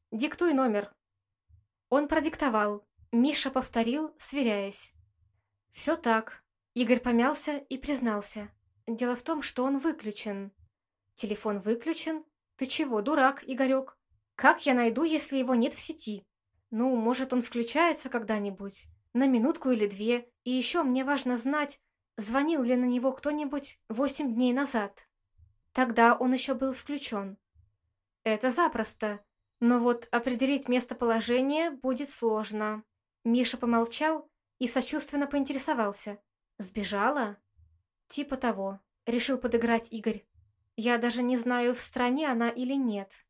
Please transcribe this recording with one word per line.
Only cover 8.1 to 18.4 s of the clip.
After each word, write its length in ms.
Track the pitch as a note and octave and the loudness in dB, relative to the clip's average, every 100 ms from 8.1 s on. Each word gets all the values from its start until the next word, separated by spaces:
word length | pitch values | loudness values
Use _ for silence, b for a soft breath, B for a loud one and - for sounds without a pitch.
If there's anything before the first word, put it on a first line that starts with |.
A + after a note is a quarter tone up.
| G#3 G3+ G#3+ G#3 _ _ _ - | -2 -2 -6 -8 _ _ _ -8
«Дело 280 | A#3 B3 B3 | -4 -2 -2
в 80 | |
том, 180 | - D#4 | -4 -4
что 220 | - - | -2 -2
он 140 | B3+ C#4 | 0 0
выключен». 760 | D#4+ D#4 G#3+ G#3 G#3+ G3 G3 - _ _ _ _ _ | 0 -2 -6 -6 -6 -6 -10 -14 _ _ _ _ _
«Телефон 460 | - G#3 G#3 G#3+ G3+ | -8 -6 -4 -4 -2
выключен? 640 | G#3 A#3 D#4 D#4+ D#4+ D#4 - _ _ - | -2 -2 -2 -4 -2 -4 -8 _ _ -6
Ты 100 | C4 | 0
чего, 360 | - C#4+ A3 | 0 0 0
дурак, 420 | G#3 D4+ C4 C4+ - | 0 4 4 2 -4
Игорёк? 500 | C4 C4+ C4+ C4 - _ _ _ - | -2 0 0 -2 -12 _ _ _ 2
Как 300 | C4+ E4+ D4 | 6 6 4
я 80 | |
найду, 300 | B3 A#3 A3+ | 2 2 2
если 340 | D#4+ D#4 - C4+ | 0 0 0 0
его 180 | B3+ B3 | 2 2
нет 180 | C4+ | 2
в 60 | - | 0
сети?» 460 | - D#4+ A3 G3+ - _ _ _ _ | -4 -4 -8 -10 -12 _ _ _ _
«Ну, 240 | A3 C4 B3 | -2 0 2
может, 380 | A3+ B3+ C4 | 0 0 0
он 80 | B3+ | -2
включается 680 | A#3+ A#3+ A#3 D4 E4+ E4 C4+ | -2 -2 -2 2 2 0 -4
когда-нибудь? 800 | A#3+ G#3+ G#3+ | -4 -2 -4